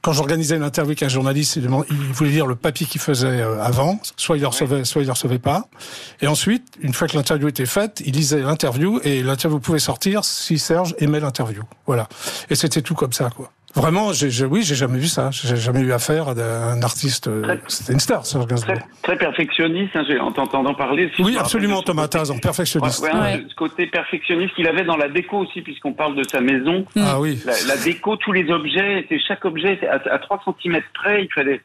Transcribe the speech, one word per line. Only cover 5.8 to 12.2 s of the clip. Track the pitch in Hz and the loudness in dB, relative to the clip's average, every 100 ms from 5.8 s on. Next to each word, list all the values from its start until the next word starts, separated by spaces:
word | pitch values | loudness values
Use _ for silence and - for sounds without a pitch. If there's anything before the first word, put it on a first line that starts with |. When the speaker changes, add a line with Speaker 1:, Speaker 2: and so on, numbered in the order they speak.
| - - - - | -16 -16 -16 -2
Speaker 1:
Et | 143 | 0
ensuite, | 151 196 240 - - | 2 2 0 -2 -6
une | 139 | -4
fois | 123 165 | 0 0
que | 156 | 0
l'interview | 135 156 147 | 0 2 2
était | 135 127 | 0 0
faite, | - 214 - - | 0 0 -2 -2
il | 135 | 0
lisait | 151 151 | 2 2
l'interview | 135 156 151 123 175 233 | 2 0 0 2 2 2
et | 147 135 | 0 0
l'interview | 127 135 165 151 | 0 0 0 0
pouvait | 117 160 | 2 0
sortir | - 139 196 208 | 0 -2 0 0
si | - - - 156 | 0 -4 -2 0
Serge | - 165 175 170 | 2 2 2 0
aimait | 147 151 | 2 2
l'interview. | 147 127 120 101 110 - - | 0 -2 -4 -4 -10 -12 -2
Voilà. | 123 110 - | -2 -2 -8